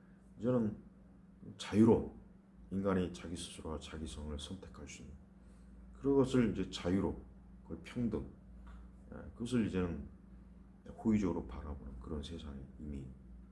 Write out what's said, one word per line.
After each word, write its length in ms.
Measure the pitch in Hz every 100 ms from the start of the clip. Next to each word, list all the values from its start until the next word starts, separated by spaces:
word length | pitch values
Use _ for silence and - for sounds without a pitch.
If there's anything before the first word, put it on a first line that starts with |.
| - - - -
이제는 380 | 117 123 107 - - - - - - - - -
자유로운 520 | - 101 117 87 - - - - - - -
인간이 420 | 98 98 92 87
자기 240 | 87 82 87
스스로가 420 | - - 80 73
자기 260 | - 80 78
성을 320 | 76 76 73
선택할 500 | - - - - 73
수 140 | -
있는 120 | 73 - - - - - - - - -
그것을 520 | 135 139 127 127 110
이제 180 | 92 92
자유로 500 | - 87 95 82 - - - - -
그걸 160 | - 82
평등, 400 | - 123 117 80 67 - - - - - - - -
예, 40 | - 76
그것을 320 | - 117 123 95
이제는 400 | 92 87 78 - - - - - - - - - -
호의적으로 440 | 113 107 92 80 -
바라보는 520 | 76 76 69 69 -
그런 220 | - 76
세상이 380 | 71 82 73 69 65 -
이미 260 | 76 69 65 - - - -